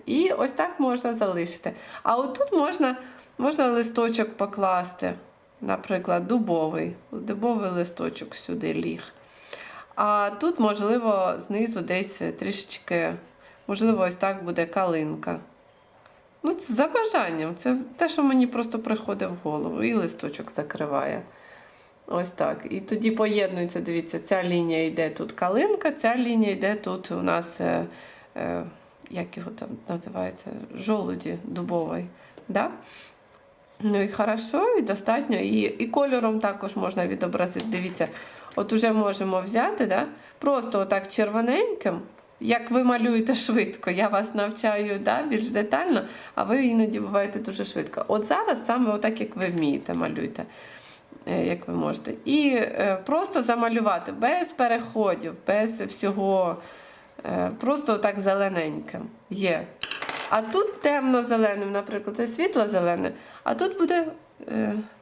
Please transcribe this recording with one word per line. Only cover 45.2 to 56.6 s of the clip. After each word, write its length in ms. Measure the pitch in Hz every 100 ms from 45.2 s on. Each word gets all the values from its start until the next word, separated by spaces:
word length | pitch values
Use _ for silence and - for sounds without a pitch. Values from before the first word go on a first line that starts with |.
більш 280 | 302 220 233
детально, 520 | 202 208 294 359 220 - - -
а 80 | -
ви 240 | 196 262 254
іноді 340 | 226 220 208
буваєте 380 | 202 202 208 214
дуже 260 | 208 196
швидко. 400 | 196 - - - -
От 160 | 214
зараз 420 | 214 339 440 240 -
саме 240 | 247 220
отак, 300 | 208 226 226
як 160 | 214 -
ви 100 | 185
вмієте, 480 | 170 147 139 -
малюйте, 500 | 85 82 - 78 78 - - - - - - - - -
е, 200 | 85 85
як 220 | 175 -
ви 60 |
можете. 380 | - 151 - - -
І, 240 | - 294 285
е, 440 | 247 208 - 196 190 226
просто 360 | 311 392 339
замалювати, 680 | 233 233 233 226 214 175 -
без 340 | 196 240 359 349
переходів, 880 | - 240 233 226 220 202 170 160 - -
без 340 | 208 226 226
всього, 760 | 196 - 196 196 196 190 175 -